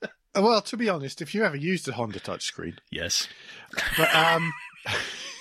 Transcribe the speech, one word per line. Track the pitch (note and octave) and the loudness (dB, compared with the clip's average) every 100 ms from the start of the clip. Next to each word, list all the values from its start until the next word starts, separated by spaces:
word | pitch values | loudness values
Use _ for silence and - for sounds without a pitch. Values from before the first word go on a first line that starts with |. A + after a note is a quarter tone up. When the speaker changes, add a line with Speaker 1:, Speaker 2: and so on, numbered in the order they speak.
Speaker 1:
Uh, | G#3+ - _ G3+ | -14 -14 _ 4
well, | G#3+ A3 | 6 4
to | - A3+ | 2 -2
be | A3+ | 0
honest, | F3 C3+ - | 0 -4 -8
if | D3+ | -4
you | G3+ | 0
ever | G#3+ C#3+ | 0 0
used | D#3 F3+ - | 0 -2 -2
a | |
Honda | B2 A2+ F#2+ | -2 -4 -4
touchscreen, | - F2+ - - E2+ - _ | -6 -6 -6 -6 -8 -10 _
Speaker 2:
Yes. | D#2+ E2+ - - - - - - - - - | -6 -2 -2 -2 -10 -18 -18 -10 -4 -2 4
Speaker 1:
but, | D#3+ | 6
um, | D#3+ E3 E3 E3 D#3 - - - - - - - - | 6 6 4 2 -4 -12 -12 -4 -4 -4 -8 -12 -14